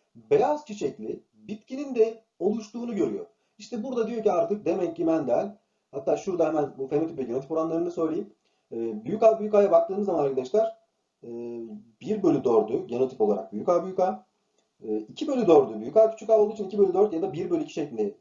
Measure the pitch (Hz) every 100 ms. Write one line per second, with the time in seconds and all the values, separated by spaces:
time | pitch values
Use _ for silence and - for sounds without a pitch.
0 | _ 117 - 147 269 294 - 208 143 113
1 | 110 - _ _ 214 214 - 262 277 233
2 | 226 - _ - 185 226 - 240 240 202
3 | 139 101 - _ _ - - 233 262 233
4 | 214 233 202 170 170 208 160 190 170 165
5 | 160 160 127 147 202 - _ _ _ 139
6 | 180 147 196 175 156 156 139 135 131 151
7 | 160 143 120 131 147 160 165 165 175 170
8 | 160 175 214 _ _ _ - 117 113 107
9 | 120 208 220 202 214 208 196 165 - 196
10 | 196 160 139 131 127 208 220 - _ _
11 | _ _ 117 117 120 117 113 107 - -
12 | 147 214 180 135 123 110 104 113 104 120
13 | 127 - 104 98 - 107 151 175 185 175
14 | 185 214 _ _ _ _ _ _ 110 107
15 | - - 294 262 190 147 110 107 117 214
16 | 220 - 214 220 208 - 190 208 185 180
17 | 208 165 - 151 180 160 147 170 143 110
18 | 101 -